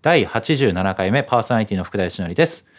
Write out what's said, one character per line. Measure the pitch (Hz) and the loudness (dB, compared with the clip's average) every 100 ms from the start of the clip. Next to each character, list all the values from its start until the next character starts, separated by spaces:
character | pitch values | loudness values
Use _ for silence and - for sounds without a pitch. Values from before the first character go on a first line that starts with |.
第 | 151 165 95 | 4 2 2
八 | 113 - 147 | -4 -2 2
十 | 131 | 2
七 | 87 95 | 2 -2
回 | 95 95 | 0 0
目、 | 127 | 0
パ | - 120 | 2 0
ー | |
ソ | 110 | 2
ナ | 117 | 0
リ | 110 | 0
テ | |
ィ | 95 | -4
の | |
福 | 87 101 | -4 -2
田 | |
義 | 90 - | -4 -4
則 | 87 | -6
で | 85 | 0
す。 | 165 - _ | 0 0 _